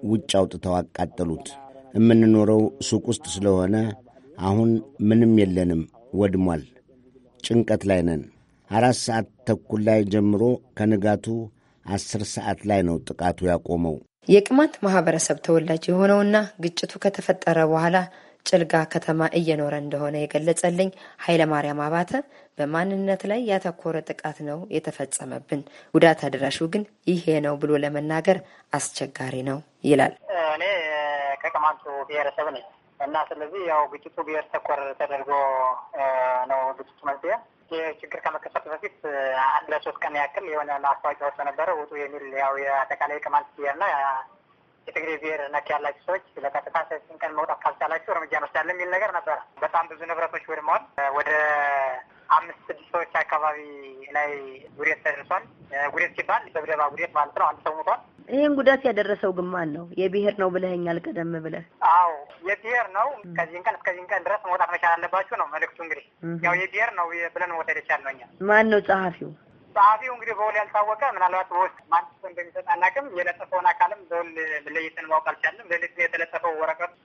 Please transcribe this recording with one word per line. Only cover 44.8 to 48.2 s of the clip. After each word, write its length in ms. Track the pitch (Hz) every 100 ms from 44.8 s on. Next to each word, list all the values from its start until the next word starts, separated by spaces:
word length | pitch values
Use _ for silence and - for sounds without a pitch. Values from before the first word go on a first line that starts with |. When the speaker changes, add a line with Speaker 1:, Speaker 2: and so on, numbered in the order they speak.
| -
Speaker 3:
የትግሬ 260 | - 160 151
ብሔር 240 | 156 156 143
ነክ 180 | 147 143
ያላቸው 340 | 147 147 143
ሰዎች 200 | - 190 - -
ለቀጥታ 360 | 139 143 143 165 156
ሶስት 220 | 156 _ 160
ቀን 140 | 160
መውጣት 240 | 151 156 147
ካልቻላችሁ 500 | - 143 156 160 -
እርምጃ 220 | 180